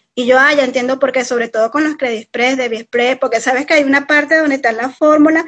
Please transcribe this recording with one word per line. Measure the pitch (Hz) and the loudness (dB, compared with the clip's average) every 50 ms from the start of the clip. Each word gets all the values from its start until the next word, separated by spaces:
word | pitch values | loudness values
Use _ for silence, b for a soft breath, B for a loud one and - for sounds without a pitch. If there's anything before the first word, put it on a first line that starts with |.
| B _ _ | B _ _
y | 247 247 | -4 0
yo, | 240 254 262 | 2 4 4
ah, | 277 294 302 | 4 4 4
ya | 285 262 | 2 0
entiendo | 247 - 254 247 254 269 262 | 0 -2 -2 -2 -2 -2 -2
por | 269 254 | -2 -2
qué, | 254 254 247 | 0 -4 -4
sobre | 247 247 233 233 226 | -2 -4 -4 -4 -4
todo | - 220 226 226 | -2 -2 -2 0
con | - 294 311 | 0 -2 -2
los | 302 302 | -2 -2
Credit | - 269 240 226 214 | -4 -4 -4 -4 -6
Express, | 226 - - 240 240 254 269 | -8 -10 -4 -2 -2 0 0
Debit | 254 247 233 226 214 | -2 -4 -4 -6 -8
Express, | 226 - - 240 240 247 262 254 | -8 -6 -4 -2 0 0 0 -2
porque | 262 247 226 220 | -2 -2 -2 -2
sabes | - 262 254 254 294 | -2 -2 -2 -2 -2
que | - 330 | 0 0
hay | 302 285 | 2 2
una | 269 277 285 277 | 2 0 0 0
parte | - 302 294 294 294 320 320 | 0 0 0 2 2 0 0
donde | 311 294 269 | 2 0 -2
está | 277 262 233 | 0 -2 -2
la | 220 226 240 269 | -2 -2 -6 -8
fórmula | - _ 311 302 311 302 294 320 320 330 330 | -4 _ 2 4 4 6 4 4 4 0 -2